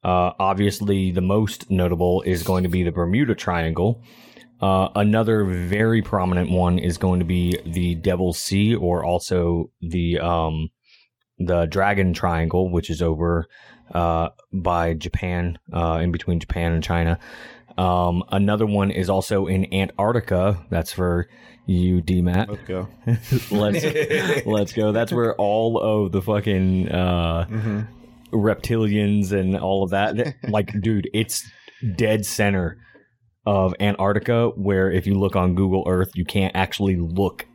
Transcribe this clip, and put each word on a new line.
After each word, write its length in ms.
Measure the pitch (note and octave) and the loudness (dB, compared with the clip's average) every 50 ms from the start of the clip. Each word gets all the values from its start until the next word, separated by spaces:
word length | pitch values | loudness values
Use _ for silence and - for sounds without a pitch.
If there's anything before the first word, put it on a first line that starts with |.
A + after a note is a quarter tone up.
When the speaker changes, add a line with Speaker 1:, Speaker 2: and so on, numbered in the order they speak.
| - | 0
Speaker 1:
Uh, 280 | F#2 F2+ F2+ F2+ F2+ - - | 0 2 2 2 0 0 0
obviously, 720 | F#2+ F#2+ G2 F#2+ G2+ G2 F#2+ - G#2+ G2+ G2+ G2 F#2+ F#2+ | 0 0 2 2 2 0 0 -2 -2 0 0 2 2 0
the 100 | F2 F#2 | 0 0
most 500 | F#2 F#2 G2 G#2+ A2 G#2 - - - - | 0 2 2 2 2 0 -2 -8 -6 -2
notable 500 | G2 F#2 F2+ F2+ F2+ E2 F2+ F2+ F2+ F#2+ - | 0 2 2 2 2 2 2 2 2 2 0
is 200 | - F#2 E2+ E2 | 0 -2 -2 -2
going 200 | - F#2 F#2 F#2 | -2 0 0 0
to 60 | F2+ | 0
be 140 | E2+ F#2 F2+ | 0 0 0
the 80 | E2+ | 0
Bermuda 420 | D#2+ F2 F2 E2+ F#2 A#2+ D3 B2 G#2 | 0 -2 -2 0 0 0 2 0 -2
Triangle. 680 | - - - F2+ E2+ E2 D#2+ E2 E2 F2 G#2+ A#2 A2+ - - - - - - - - - _ _ _ | -2 -2 -4 -2 -2 -2 -2 0 0 0 0 0 -2 -8 -20 -20 -20 -20 -20 -20 -20 -20 _ _ _
Uh, 300 | - G2 F#2+ F#2+ F#2+ - - | 0 2 2 2 2 0 0
another 500 | G#2 G#2 G#2 G#2 A2 A2+ G#2+ A2+ A2 G#2 | 0 2 2 4 2 2 2 2 2 2
very 560 | F#2+ F2+ F2+ F2 F2 F#2+ G#2 A2 A2+ A2+ A2+ | 0 0 -2 -2 -2 0 2 2 4 4 2
prominent 500 | G#2+ - - G2+ F#2 F#2 F2+ F2+ F2+ E2+ | 2 2 0 0 2 2 2 0 2 2
one 260 | F2 F2+ F2+ F2 F2 F2 | 2 2 4 4 2 2
is 200 | - F2+ E2+ - | 2 0 -2 0
going 220 | - F#2 F2+ F2+ | 0 0 2 2
to 60 | F2+ | 0
be 320 | D#2+ F2+ F2+ F2 F2 F2 - - | 0 0 0 2 2 0 -2 -4
the 300 | E2 E2 F#2 F2 F2 E2+ | -4 -4 -2 0 0 -2
Devil's 420 | E2 E2 G2+ F2+ F2 F#2 F2+ F2 - | 0 0 0 0 2 0 -2 -2 -4
Sea, 380 | - - F#2+ G2 G#2 G#2+ A#2 | -4 -2 0 2 2 2 2
or 300 | G#2+ F#2+ F2 F2 E2+ D2 | 0 0 0 0 0 0
also 680 | E2+ F2+ - - - F#2 F2+ F2 E2+ E2+ E2+ E2 - _ _ | 0 -2 -2 -2 -2 -2 0 2 2 0 0 -2 -6 _ _
the, 380 | - E2+ D#2+ F#2 E2+ E2+ E2+ D#2+ | -10 -4 -2 -2 0 0 0 0
um, 500 | - F2 F2 E2+ D#2+ D#2+ D#2+ D#2 D#2+ D#2 _ _ _ _ - _ _ _ _ _ _ _ _ _ | 0 0 0 0 0 0 -2 -4 -4 -6 _ _ _ _ -20 _ _ _ _ _ _ _ _ _
the 260 | F2+ F2 F2+ E2+ E2+ D#2+ | -2 0 2 2 0 0
Dragon 460 | D#2 F#2+ F#2+ G2+ G#2 G2 F#2+ F#2 E2+ | 0 0 0 2 2 2 2 0 0
Triangle, 560 | - - F#2 E2+ E2 E2 E2 F2 F2+ F#2+ F#2 | 0 -2 -2 0 0 -2 0 0 0 0 2
which 200 | F2 E2+ E2 - | 0 -2 -2 -2
is 120 | E2 D2 | -4 -2
over, 460 | E2+ E2 D#2+ D#2 E2+ E2+ E2+ E2+ E2 - _ - - - - - _ _ - | 0 -2 0 0 0 0 0 0 -2 -4 _ -20 -20 -20 -20 -20 _ _ -4
uh, 340 | F2 F2 E2+ E2 E2 E2+ - - _ - _ | -2 0 0 0 0 -2 -4 -6 _ -20 _
by 420 | - G2 E2+ F#2 F2 E2+ E2+ E2+ E2 | -8 -4 -2 0 0 2 0 0 -2
Japan, 600 | D#2 - E2+ - - - F2+ F2 F2 F2 F2 E2 - _ - | -4 -6 -6 -6 -4 -4 -2 -4 -2 -2 -4 -4 -8 _ -8
uh, 280 | - E2+ E2+ E2 D#2+ E2 E2 | -4 -2 0 0 0 0 0
in 80 | F2+ | -2
between 300 | E2+ E2+ - - F2 E2+ | -2 -2 -2 -2 -4 -4
Japan 320 | D#2+ - - F2 E2+ E2+ E2+ | -2 -4 -4 -2 -2 0 0
and 100 | E2 D#2+ | -2 -2
China. 340 | - F2 E2+ E2+ D#2+ - - - - - - - - - - - _ - - | 0 0 0 2 0 0 -2 -6 -16 -20 -20 -20 -20 -20 -20 -20 _ -4 -2
Um, 460 | F#2 F#2 F2+ F2+ F2+ F2+ F2 F2 F2+ - | 0 2 2 2 2 2 0 -2 -2 -2
another 360 | - G2 G2 G2+ G#2 G#2+ A2 | -2 0 0 2 2 0 0
one 260 | G#2 G2+ G2+ G2 G2 | 0 2 0 0 0
is 180 | - - F#2+ F2 | 0 -2 0 0
also 380 | G2 F#2+ F#2 - A2 G2 G2 E2 | 0 0 0 0 0 -2 0 0
in 260 | F#2+ F#2+ F#2+ - - | 0 0 0 0 0
Antarctica. 920 | F#2+ G2 F#2 - - G2+ G#2+ A#2+ A#2+ - - G2 F2 F#2 G2+ G#2 F2 - - | -2 -2 -2 -2 -2 0 0 0 0 -2 0 0 0 2 0 0 -2 -4 -4
That's 220 | F2 E2+ E2 - | -4 -4 -4 -4
for 360 | - - F#2 F2+ F2 F2 F2 _ - - - - - _ _ | -4 -2 -2 0 0 0 -2 _ -10 -20 -20 -20 -20 _ _
you, 360 | - F#2+ F2+ F2+ F#2 F#2 F2+ | -2 0 2 2 4 2 2
D-Matt. 480 | E2 E2+ F2+ F2+ F2 F2 F2 F#2 A2 G#2+ | 2 0 0 2 2 2 2 0 -2 -2
Speaker 2:
Let's 140 | G#2 - - - | -6 -12 -8 -8
go. 200 | F#2 F#2 F#2 G2+ - - | -8 -8 -8 -10 -12 -10
Speaker 1:
<laughs> 540 | - A#2 A#2 A2+ - - C3+ B2 - - | -2 -2 -2 -2 0 -2 -2 -2 -2 -2
Let's, 340 | - G#3 G#3 G#3 G3+ E3+ D#3+ | 0 0 2 2 0 0 0
Speaker 3:
<laughs> 600 | D#3 D3 D3+ D3 C#3 D3 D3+ - F#3 D#3 C#3 - | -2 0 0 -2 0 0 -2 0 0 0 -2 0
Speaker 1:
let's 280 | A2 G#2+ G#2+ G2+ F#2+ - | 0 0 0 0 -2 -2
go. 180 | A2+ G#2+ G#2+ | 0 0 0
That's 200 | G#2 A2 A#2 - - | 2 0 0 0 0
where 220 | A#2+ A#2 A2+ - | 0 0 0 0
all 440 | - G2+ G2+ G#2 A2 A2+ A2+ A#2 - | 0 0 0 2 2 2 2 0 0
of 320 | - A2 G#2+ G#2+ G#2 F#2+ | 0 2 2 2 0 0
the 100 | E2 G2 | 0 -2
fucking, 680 | F2+ G#2+ G#2+ G#2 G2+ A2 G2+ F#2 F#2+ F#2 F#2 F#2 F#2 - | 0 0 -2 0 0 0 0 2 2 2 2 2 0 0
uh, 540 | - F2+ F2+ F2+ F2+ F2 E2+ E2 E2 E2+ E2+ - | 0 0 2 2 2 0 0 0 0 -2 -2 -2
Speaker 2:
Mm-hmm. 300 | G#2+ A2+ G#2+ A2 G#2 G#2 A2 A2 - - - - - - - - - | -4 -4 -4 -2 -2 -4 -6 -6 -10 -20 -20 -20 -20 -20 -16 -4 -2
Speaker 1:
reptilians 960 | A2+ G2+ A2 G2+ - - - A#2+ A2+ A2 G#2 G2+ G#2+ G#2 G2+ G#2 G#2 G2+ F#2 | 2 2 2 0 0 -2 -2 0 0 2 2 2 2 2 2 2 2 2 2
and 260 | G2+ G2 F#2 F#2+ F#2+ F#2+ | 0 0 0 0 0 0
all 260 | - F#2 G2 G2 G2 | 0 0 0 0 0
of 80 | F2+ | 0
that. 260 | F#2 G2 G2+ G#2+ - G#2 | 0 0 0 0 0 -2
That, 180 | A#2+ D3 C#3 - - | -2 -4 -4 -8 -6
Speaker 2:
<laughs> 60 | B2+ | -2
Speaker 1:
like, 300 | G#2 G#2+ G2+ - A2 G#2 | -2 -2 -2 -2 -4 -4
dude, 280 | F#2 A2+ A2 G#2 F2+ - - | -2 0 0 0 -2 -2 -2
it's 360 | G#2+ A2 - - - - - - - - - - - - A2+ F#2 | -2 -2 -2 -4 -10 -10 -12 -20 -20 -20 -20 -16 -8 -6 -6 -2
dead 300 | E2 A2+ G#2+ G#2+ A2 G#2 | 0 0 2 2 0 0
center 520 | - - - G#2+ G2+ G2+ F#2+ F2+ E2 - - - _ - - _ _ _ _ _ _ _ _ _ | -4 -2 0 0 2 2 2 0 -2 -4 -8 -20 _ -20 -20 _ _ _ _ _ _ _ _ _
of 280 | G#2+ G2+ G2 F#2+ F#2 E2+ - | 0 2 2 2 2 0 0
Antarctica, 720 | G2 G2+ G2+ - F#2+ G2 G#2 G#2+ - - A#2+ A#2 A#2 A#2 - | 0 -2 0 0 0 0 0 0 0 0 2 2 2 0 0
where 360 | - G2+ G2 G2+ F#2+ F#2+ F#2+ | -2 -2 0 2 2 2 2
if 160 | E2+ F#2 F2 G#2 | 2 0 0 2
you 80 | G2 G2 | 2 2
look 180 | G2 F#2+ F2 | 2 2 2
on 200 | F#2+ F2+ F#2 F2+ | 2 2 2 2
Google 280 | F2 G2 F#2+ F#2 F#2+ - - | 2 2 2 2 0 0 0
Earth, 240 | F#2 F#2 F#2 - - | 0 0 0 -2 -2
you 120 | F2+ F2 | -4 -4
can't 300 | - - G#2 F#2+ F#2 - | -2 0 0 0 0 0
actually 420 | F#2+ F#2+ - - - G2+ G2 F#2+ F2 | -2 -2 -2 -2 -2 0 0 0 0
look 480 | E2+ E2 E2+ F#2 G2 F2+ - - - - _ | -2 -2 0 0 0 -2 -2 -6 -18 -18 _